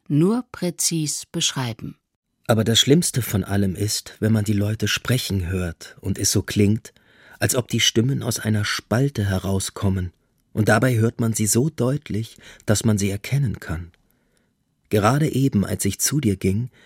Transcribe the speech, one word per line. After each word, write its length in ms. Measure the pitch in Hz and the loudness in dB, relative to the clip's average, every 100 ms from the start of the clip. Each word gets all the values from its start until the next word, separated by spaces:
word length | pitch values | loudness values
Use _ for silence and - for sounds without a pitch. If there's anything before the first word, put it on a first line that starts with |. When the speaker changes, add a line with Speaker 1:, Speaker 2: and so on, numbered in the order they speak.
| - | -2
Speaker 1:
nur 380 | 147 180 233 - | 2 4 2 -4
präzis 720 | - 175 - - 165 151 - - | -6 -6 -2 -2 -2 -4 -6 -8
beschreiben. 720 | 165 - 135 123 110 - - _ _ _ _ - | -4 -4 -2 -6 -6 -14 -16 _ _ _ _ 0
Speaker 2:
Aber 180 | 110 | 2
das 140 | 110 110 | 4 2
Schlimmste 460 | - 156 - 127 | 6 4 4 -2
von 200 | - 101 | -2 -2
allem 320 | 92 101 98 85 | 0 0 0 -2
ist, 380 | 104 - - - | -4 -4 -8 -2
wenn 120 | 107 | 2
man 140 | 110 101 | 2 2
die 80 | |
Leute 340 | 101 101 110 104 | 0 0 -2 -2
sprechen 600 | - - 123 - 95 85 | -2 -2 -2 0 -2 -2
hört 500 | 92 87 - - - | -2 -4 -8 -18 -10
und 200 | 98 92 | -6 -2
es 120 | 104 | 0
so 120 | 104 | 0
klingt, 500 | - 104 101 110 - _ _ _ - - | 0 2 4 2 -4 _ _ _ -20 -6
als 160 | - 127 | -2 -2
ob 120 | - | -2
die 100 | 120 | 0
Stimmen 420 | - 113 123 127 | 2 2 0 -2
aus 180 | 113 - | -4 -4
einer 260 | 113 107 104 | -2 0 -2
Spalte 600 | - - 113 143 - 98 | -6 -2 0 0 0 0
herauskommen, 880 | 95 95 95 - - 101 95 90 _ _ _ _ | 0 0 -2 -4 -2 -2 -2 -4 _ _ _ _
und 160 | - 107 | -2 2
dabei 260 | 110 127 113 | 4 4 2
hört 240 | 113 - | 0 0
man 140 | 113 | -2
sie 140 | 113 107 | 0 0
so 240 | 113 151 | 0 0
deutlich, 640 | - 123 143 - 104 113 - - - - | -2 -2 -2 -4 -8 -8 -14 -20 -12 -2
dass 180 | 104 113 | 0 2
man 140 | 104 | 2
sie 100 | 98 | 0
erkennen 500 | 101 - 139 127 - | -4 -2 -2 -2 -4
kann. 320 | - 82 85 _ _ _ _ _ _ _ _ _ - | -8 -8 -10 _ _ _ _ _ _ _ _ _ -2
Gerade 380 | 107 104 143 151 | 2 2 2 0
eben, 380 | 127 135 104 95 | 2 2 2 0
als 200 | 92 101 | -2 -2
ich 140 | - | -2
zu 200 | - 143 | -2 0
dir 160 | 123 92 | 0 0
ging, 340 | 95 101 123 _ | 0 0 -4 _